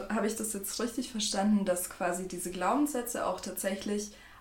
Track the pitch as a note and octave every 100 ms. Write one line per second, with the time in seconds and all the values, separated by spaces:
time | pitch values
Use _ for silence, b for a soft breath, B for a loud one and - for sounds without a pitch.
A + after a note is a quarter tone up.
0 | - G#3+ G#3+ A3 G#3+ G3+ - - A#3 -
1 | B3 A3 G#3 G3+ G3+ G#3 F#3+ F3 - -
2 | F3+ F3+ F#3 F3 F3 F#3 F3+ B3+ D4 B3
3 | A#3+ - - F#3 - F#3 G3 G3 G#3 G#3
4 | G#3 B B B